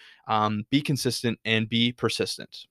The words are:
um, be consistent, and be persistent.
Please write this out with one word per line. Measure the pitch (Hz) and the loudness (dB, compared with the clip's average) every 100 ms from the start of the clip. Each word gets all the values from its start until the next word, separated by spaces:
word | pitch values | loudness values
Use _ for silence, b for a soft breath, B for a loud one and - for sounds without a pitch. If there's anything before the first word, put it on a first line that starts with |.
| b b - | b b -2
um, | 110 107 107 113 | 2 2 0 0
be | 143 | 0
consistent, | 147 135 127 - 117 107 110 | 0 0 -2 -2 -2 -2 0
and | 110 110 | 0 2
be | 117 120 | 2 0
persistent. | 123 113 - 98 - - - - | 0 -2 0 -4 -6 -12 -18 -20